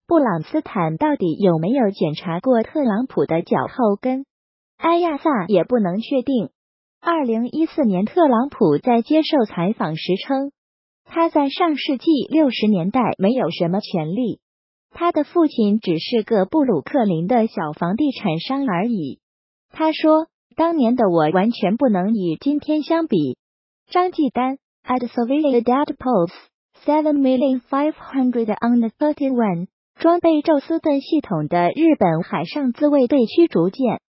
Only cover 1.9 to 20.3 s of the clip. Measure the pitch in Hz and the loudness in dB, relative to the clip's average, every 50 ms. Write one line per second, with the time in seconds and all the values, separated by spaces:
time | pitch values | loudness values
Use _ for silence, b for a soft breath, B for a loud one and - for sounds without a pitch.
1.9 | 202 - 190 151 156 - - 180 165 180 - 262 247 226 226 - - 311 269 226 | 0 -2 -2 -2 -2 -6 -6 -6 -6 -2 0 2 2 2 0 -2 -2 -2 0 0
2.9 | 196 220 262 - - - 139 - 160 170 180 - 214 147 123 - - - 240 208 | 0 -2 -4 -4 -2 -2 -2 0 0 -2 0 0 -2 -2 -2 -4 -2 0 0 0
3.9 | 202 - - 254 262 269 277 - _ _ _ _ _ _ _ _ _ _ - 330 | 0 0 -2 -4 -4 -4 -8 -12 _ _ _ _ _ _ _ _ _ _ 0 0
4.9 | 339 349 349 330 294 - - 320 277 202 165 196 202 170 165 - 254 233 202 170 | 2 2 0 -2 -2 -2 0 0 0 0 0 2 2 2 2 2 0 0 0 0
5.9 | 180 220 - - 294 254 247 285 269 226 170 - - _ _ _ _ _ _ _ | -2 -4 -4 -2 -4 -2 -2 0 -2 -2 -2 -4 -8 _ _ _ _ _ _ _
6.9 | _ _ - 339 339 311 269 226 220 226 240 247 - 302 330 - - 330 269 214 | _ _ -4 -2 -2 0 0 -2 -2 -2 -4 -4 -2 -2 -4 -2 -2 0 0 0
7.9 | 185 180 208 - - 359 330 269 233 220 262 294 - - 214 156 143 - - 254 | 0 0 -2 0 2 2 4 4 4 2 0 -2 -2 0 2 2 2 2 2 2
8.9 | 233 233 - - 302 320 302 - 320 269 220 - - 180 170 196 226 - 208 156 | 0 0 2 2 0 0 2 2 0 0 0 0 -2 -2 -2 -2 -2 -2 -4 -6
9.9 | 160 - - - 180 196 - - 269 269 277 285 - _ _ _ _ _ _ _ | -6 -6 -4 -4 -4 -4 -2 -4 -4 -4 -4 -6 -10 _ _ _ _ _ _ _
10.9 | _ _ _ - - 330 330 320 - 302 277 277 - - 359 320 294 - - 311 | _ _ _ -8 -2 -2 -2 2 2 0 0 0 0 0 0 0 0 -2 -2 -4
11.9 | 269 233 - 330 311 240 - - 277 320 302 254 214 - 214 214 208 170 165 196 | -4 -2 0 0 0 0 0 0 2 2 2 2 0 0 0 2 2 2 0 0
12.9 | - 262 220 - - - 190 208 262 254 170 156 143 - 175 165 185 214 - - | 0 0 0 0 -2 0 0 0 0 0 -2 -2 -2 -2 -2 -2 -2 -4 -4 -4
13.9 | - 170 151 156 190 247 254 202 - - _ _ _ _ _ _ _ _ _ _ | -4 -4 -4 -4 -4 -4 -4 -4 -6 -8 _ _ _ _ _ _ _ _ _ _
14.9 | - - 339 349 - 311 285 - - 349 320 294 - 233 214 202 208 226 - 190 | -8 -2 -2 0 0 0 -2 0 2 2 2 2 2 0 2 2 2 0 0 -2
15.9 | 156 165 - - 247 220 208 - 226 196 190 - - 320 277 254 185 143 - - | -2 -2 -2 -2 -2 -2 0 0 0 0 0 2 0 0 2 2 0 -2 -2 -2
16.9 | 294 269 220 190 165 160 175 202 254 226 220 220 - 208 165 151 151 - 175 170 | 0 0 2 2 0 0 0 0 2 2 0 0 -2 -6 -6 -6 -6 -4 -4 -4
17.9 | 202 233 302 277 - - - 180 156 165 - - 262 277 277 254 175 175 208 240 | -2 0 -2 -2 -2 -2 -4 -2 -2 -4 -4 -6 -6 -4 -2 -2 -2 -2 -2 -2
18.9 | 226 185 147 127 - - _ _ _ _ _ _ _ _ _ _ - - 320 320 | -2 -4 -4 -8 -10 -12 _ _ _ _ _ _ _ _ _ _ -6 -2 -2 -2
19.9 | 302 - 320 311 311 311 320 - | 0 2 2 4 4 2 0 -4